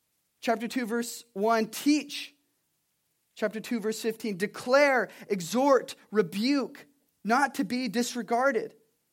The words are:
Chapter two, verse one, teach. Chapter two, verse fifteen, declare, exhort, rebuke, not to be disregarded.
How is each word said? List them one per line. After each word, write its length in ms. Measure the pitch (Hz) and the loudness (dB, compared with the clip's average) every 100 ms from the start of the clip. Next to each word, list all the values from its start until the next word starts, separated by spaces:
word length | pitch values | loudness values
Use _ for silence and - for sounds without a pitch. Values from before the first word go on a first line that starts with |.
| _ _ _ _ | _ _ _ _
Chapter 280 | - 226 233 | -2 -2 -2
two, 180 | 262 220 | -4 -2
verse 380 | 240 233 - - | -4 -4 -10 -12
one, 340 | 190 220 226 220 | -2 2 2 0
teach. 680 | - 285 294 285 - - _ _ _ _ _ _ _ _ _ _ | -2 2 2 0 -10 -14 _ _ _ _ _ _ _ _ _ _
Chapter 260 | - 214 214 | -4 -4 -4
two, 200 | - 233 | -6 -4
verse 200 | 214 220 | -2 -4
fifteen, 360 | 233 220 233 175 | -4 -4 -6 -4
declare, 720 | 202 - 247 277 285 254 190 - - | -4 -4 2 4 6 4 0 -6 -6
exhort, 640 | 202 160 226 277 262 - - - | -4 -2 2 4 4 2 -14 -4
rebuke, 760 | 208 175 196 240 285 226 - - _ _ _ | 0 0 0 0 0 -2 -8 -20 _ _ _
not 300 | 202 247 269 | 0 2 2
to 100 | 277 | 0
be 240 | 190 247 254 | -4 -2 -2
disregarded. 840 | 208 240 247 196 233 269 226 - - _ _ _ | -2 -2 -4 -2 2 2 0 -4 -12 _ _ _